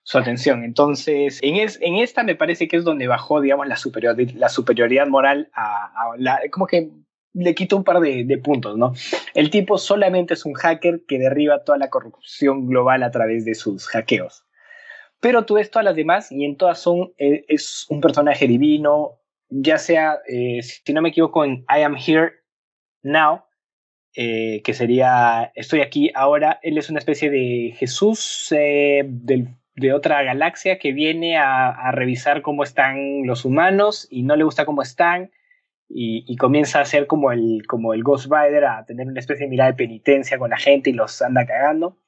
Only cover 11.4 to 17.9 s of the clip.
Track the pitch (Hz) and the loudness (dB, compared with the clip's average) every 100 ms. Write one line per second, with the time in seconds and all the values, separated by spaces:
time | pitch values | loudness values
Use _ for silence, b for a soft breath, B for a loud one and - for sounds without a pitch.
11.4 | 147 143 - 143 135 131 117 - - - | 2 2 2 0 0 -4 -6 -20 -16 -2
12.4 | 139 135 127 127 123 131 123 123 113 113 | 0 0 0 2 4 2 0 0 -2 -2
13.4 | 110 110 - 98 - 113 107 110 90 - | -4 -6 -6 -8 -6 -6 -2 -2 -4 -14
14.4 | _ B B B B B B B 233 240 | _ B B B B B B B 2 2
15.4 | 226 214 202 226 208 160 156 185 220 139 | 2 0 0 0 0 0 2 0 0 -6
16.4 | 147 139 139 139 - 175 180 - 143 147 | -4 0 0 2 0 0 -2 -2 0 0
17.4 | - 151 - - - | 0 -2 -2 -12 -8